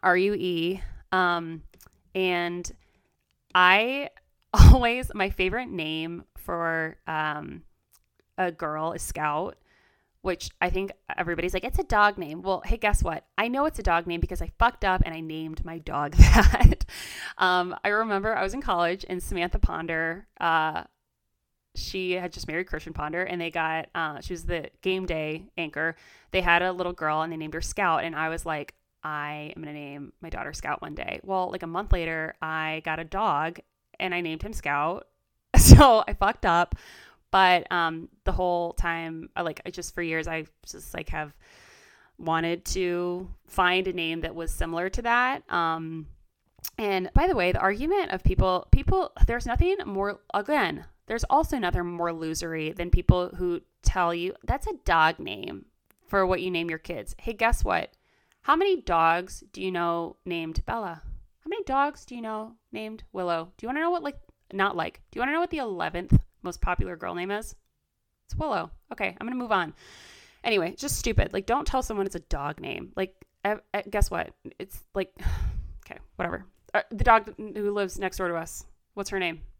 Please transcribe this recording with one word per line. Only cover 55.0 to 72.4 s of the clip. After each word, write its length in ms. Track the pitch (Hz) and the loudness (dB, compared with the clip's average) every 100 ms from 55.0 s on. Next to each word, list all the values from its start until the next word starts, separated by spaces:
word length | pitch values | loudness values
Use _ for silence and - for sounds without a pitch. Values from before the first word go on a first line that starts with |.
| 160 165 | 4 2
name 460 | - 101 - 98 - _ _ _ _ | -8 -10 -12 -14 -16 _ _ _ _
for 200 | 202 190 | 0 2
what 160 | 185 | 0
you 80 | 180 | -2
name 180 | 175 170 | -4 -4
your 100 | 160 | -8
kids." 380 | - 170 - - | -10 -12 -10 -10
Hey, 140 | - | -10
guess 320 | 208 226 233 | 0 0 2
what? 320 | - 87 - _ _ _ _ _ | 0 0 -4 _ _ _ _ _
How 120 | - | 0
many 280 | 311 392 359 | 2 2 0
dogs 600 | - 170 165 170 180 - - | 0 2 4 2 -2 -16 -16
do 100 | - | -8
you 100 | 190 | -6
know 440 | 180 170 170 170 - | -2 -2 -2 -6 -10
named 400 | - 170 165 160 - | -8 -6 -4 -6 -4
Bella? 360 | 226 202 160 - - - _ | -6 -8 -12 -14 -16 -18 _
How 80 | 311 | -10
many 160 | 415 | -8
dogs 400 | 381 269 285 285 | -4 -2 -2 -4
do 100 | - | -18
you 60 | 247 | -14
know 360 | 226 214 220 226 _ | -10 -10 -12 -18 _
named 320 | 214 220 220 - | -12 -12 -14 -14
Willow? 400 | 196 180 165 165 - | -8 -4 -4 -6 -12
Do 80 | |
you 40 | 220 | -8
wanna 120 | 277 | -2
know 100 | 330 | -2
what, 120 | 349 | -2
like, 180 | 285 277 - _ _ | -4 -12 -20 _ _
not 240 | 196 196 170 | -2 -2 0
like, 240 | 165 - - | -6 -8 -16
do 80 | 220 | -6
you 40 | |
wanna 100 | 254 | -4
know 80 | 311 | -2
what 100 | 349 | -4
the 80 | 320 | -4
eleventh 600 | 240 180 165 180 185 - - _ | -6 -4 -6 -6 4 4 4 _
most 180 | 180 170 | -12 -6
popular 340 | - 180 190 | -4 -4 -6
girl 200 | 175 180 | -8 -8
name 160 | 175 185 | -8 -6
is? 260 | 208 220 - _ _ _ _ _ _ _ | -6 -8 -18 _ _ _ _ _ _ _
It's 100 | - | -6
Willow. 340 | 311 202 165 - _ | -4 -4 -6 -14 _
Okay, 240 | - 190 185 | -8 -6 -6
I'm 80 | 226 | -10
gonna 80 | |
move 180 | 254 247 | -8 -2
on. 200 | 202 165 - - - - - - _ | -2 -2 -10 -20 -20 -20 -20 -20 _
Anyway, 300 | - 208 170 202 | -2 0 0 -6
just 220 | 277 - | -6 -4
stupid. 340 | 247 220 - | 0 0 0
Like, 140 | - 196 | -2 -2
don't 200 | 247 294 | -2 0
tell 160 | 262 | -2
someone 220 | 254 214 | -2 -4
it's 120 | 196 175 | -4 -6
a 40 | |
dog 400 | - 151 | -6 -6